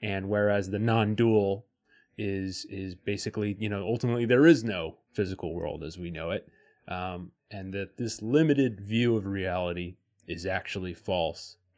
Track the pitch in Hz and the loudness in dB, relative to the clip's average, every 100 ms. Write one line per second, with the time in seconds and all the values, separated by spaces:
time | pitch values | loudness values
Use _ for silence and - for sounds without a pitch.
0 | 107 98 98 104 104 101 95 101 113 113 | -4 -4 0 2 4 4 0 0 2 4
1 | 107 107 117 110 98 101 - _ _ _ | 4 4 4 6 4 0 -6 _ _ _
2 | _ - 104 98 95 92 - 98 95 90 | _ -6 -4 -2 -4 -8 -10 -8 -8 -8
3 | - 104 107 110 104 95 107 101 95 117 | -6 -6 -4 -4 -4 -2 -4 -4 -2 -2
4 | 123 120 117 123 156 147 113 92 80 - | 0 0 4 8 8 8 4 -4 -6 -10
5 | _ - 95 95 85 85 82 78 78 87 | _ -4 -4 -4 -6 -4 -6 -6 -10 -10
6 | 87 80 82 98 - _ _ _ - 92 | -10 -8 -6 -6 -8 _ _ _ -12 -8
7 | 92 90 90 - _ 101 95 98 95 - | -6 -8 -12 -18 _ -12 -8 -8 -8 -6
8 | 117 - 107 143 160 139 131 98 101 113 | -8 -6 0 4 4 4 2 0 -2 2
9 | 120 113 98 98 92 90 87 87 87 - | 2 2 0 -2 -2 -2 -2 -4 -6 -10
10 | _ _ - 85 92 92 - 98 92 85 | _ _ -12 -8 -4 -4 -4 -6 -8 -8
11 | - 92 80 - - - _ | -2 0 0 -4 -14 -20 _